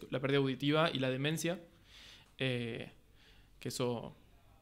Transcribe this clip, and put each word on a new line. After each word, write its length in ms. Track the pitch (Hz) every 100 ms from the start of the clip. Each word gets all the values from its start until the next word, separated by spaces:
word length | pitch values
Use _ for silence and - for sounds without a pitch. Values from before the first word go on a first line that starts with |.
| -
la 100 | 131
pérdida 160 | 135 139
auditiva 500 | 135 127 143 151 165
y 60 | 135
la 100 | 131
demencia, 500 | 131 143 160 165 190 - - - - - - - -
eh, 540 | 131 123 117 113 - - - - - - - -
que 80 | 127
eso 460 | - 123 120 - - - - - -